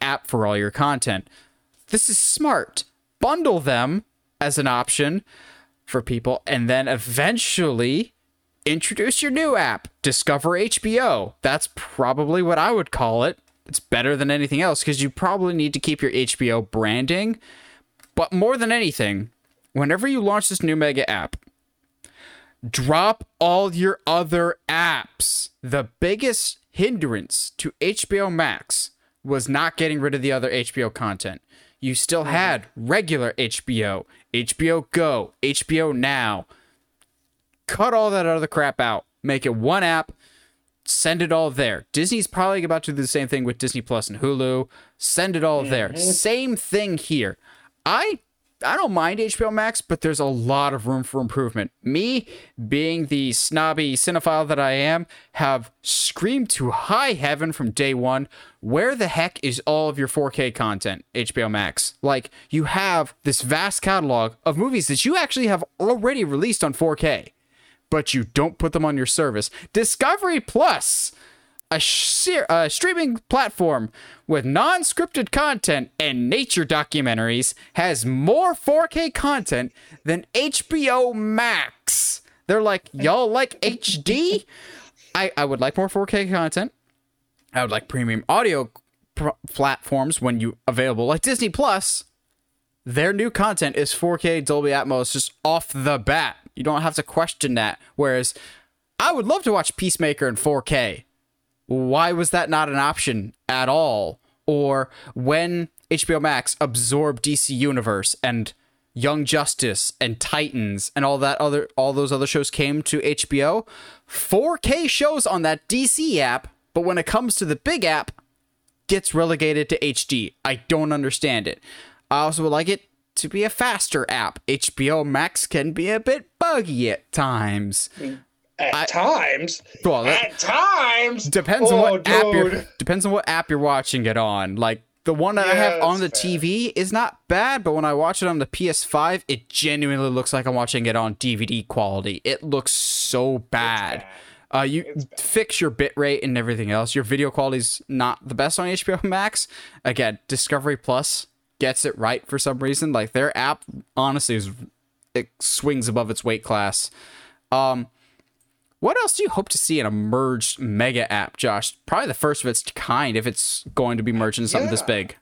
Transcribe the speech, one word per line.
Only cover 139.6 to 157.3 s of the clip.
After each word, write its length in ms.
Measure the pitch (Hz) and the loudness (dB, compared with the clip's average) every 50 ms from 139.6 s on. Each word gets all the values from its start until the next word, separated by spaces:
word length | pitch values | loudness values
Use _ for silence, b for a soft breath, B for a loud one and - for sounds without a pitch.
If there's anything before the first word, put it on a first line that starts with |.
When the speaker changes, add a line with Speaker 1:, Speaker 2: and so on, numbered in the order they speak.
| 151 151 147 147 147 139 139 135 135 131 | 0 0 0 0 0 0 0 0 0 0
Speaker 1:
looks 240 | 123 127 127 - | 0 0 0 0
like 140 | - 131 123 | -2 -2 0
I'm 80 | 131 127 | 0 0
watching 320 | 120 120 - - 123 117 | 0 0 0 0 0 0
it 80 | 117 110 | 2 2
on 200 | 117 113 110 104 | 2 0 -2 -2
D 200 | - - 123 113 | -2 -2 -2 -2
V 120 | 104 113 | 0 -2
D 160 | - 120 113 104 | -2 -4 -4 -6
quality. 560 | - - 120 104 98 98 98 95 104 95 - | -4 -2 -2 0 0 0 -2 -4 -4 -6 -4
It 220 | - 135 135 - 160 | -4 -4 -4 -4 -4
looks 260 | 151 139 135 - - | -2 -2 -2 0 0
so 680 | - - - - - - - - - 123 127 135 131 120 | -2 0 -2 -2 -2 -2 -2 -2 0 0 0 0 0 -2
bad. 560 | 117 _ - 117 117 113 113 107 98 78 62 | -4 _ -2 -2 0 0 0 -2 -2 -4 -6
Speaker 2:
It's 80 | - - B B B B B B B B B | -8 -10 B B B B B B B B B
bad. 60 | - 135 | -2 0
Speaker 1:
Uh, 20 | |
you 220 | 139 139 147 165 - | 0 0 0 -2 -4
Speaker 2:
It's 180 | 147 151 151 135 | -4 -6 -8 -8
bad. 160 | - - - | -8 -8 -8
Speaker 1:
fix 400 | - - - 226 214 - - - | -4 -2 0 0 0 0 -2 -2
your 100 | 170 151 | -2 0
bit 220 | 117 - 143 139 - | 0 0 -2 -2 0
rate 260 | 143 143 143 143 - | 0 0 2 0 0
and 160 | - 135 123 123 | -2 -2 -2 -2
everything 320 | 113 120 117 110 110 104 | 0 -2 -2 -2 -2 0
else. 240 | 104 110 117 113 - | 0 0 0 0 -2
Your 80 | 139 | -2
video 300 | 120 107 139 139 143 135 | -2 0 0 0 0 0
quality's 500 | - 147 135 135 131 127 107 - - - - - | 0 0 0 0 0 -2 -2 -2 -4 -6 -6 -4
not 400 | 135 127 123 123 - - - 131 | -2 0 0 0 -2 -4 -8 -6
the 60 | 127 | -2
best 240 | - 139 160 - - | -2 0 0 0 -2
on 80 | 180 180 | -2 -2
H 180 | 185 180 - | -4 -4 -2
B 60 | 196 | -2
O 80 | 185 180 | -2 -2
Max. 460 | - 190 190 190 202 220 - - - - B B B B B B B | -2 -2 -2 0 -2 -2 -2 -4 -6 -6 B B B B B B B
Again, 360 | 127 123 135 123 110 107 - _ - | -2 0 0 0 0 -2 -4 _ -6
Discovery 480 | 135 - - - 151 139 135 147 139 | -4 -2 -2 0 -2 -2 0 -2 -4
Plus 500 | - - - 127 135 151 - - - - - _ _ _ _ _ - | -2 -2 0 0 0 0 -2 -4 -6 -6 -10 _ _ _ _ _ -2
gets 260 | 139 131 131 - - | 0 0 0 0 -2
it 140 | 139 - 110 | -2 -2 0
right 260 | 110 113 127 123 - | 0 0 0 -2 -4
for 140 | - 143 139 | -6 -4 -2
some 220 | - 143 131 131 | -2 -2 -2 -2
reason. 320 | 135 135 139 - 160 156 | -2 -2 -2 0 0 0
Like, 180 | 135 113 107 110 | 0 0 0 0
their 240 | - 127 139 147 - | 0 0 0 0 0
app, 280 | 107 127 - 247 - - - - - - _ - | 0 0 0 -2 -4 -8 -16 -18 -18 -16 _ -2
honestly, 400 | 131 135 135 139 143 - - 117 | 0 0 0 0 0 0 0 -2
is, 140 | 110 98 98 107 123 - - _ _ _ _ _ _ _ _ | -2 -2 -4 -8 -12 -16 -20 _ _ _ _ _ _ _ _
it 180 | - 123 - - _ - | -6 -6 -6 -8 _ -6
swings 480 | - - - - 135 147 143 131 113 120 | -4 -2 -2 0 0 0 0 0 0 0
above 200 | 107 123 113 107 | 0 0 -2 -2
its 140 | 110 - | -4 -4
weight 220 | - 117 113 104 - | -2 -2 -2 -2 -2
class. 460 | - 110 104 101 98 - - - - B B B B B B B B | -2 0 0 0 0 -2 -2 -4 -6 B B B B B B B B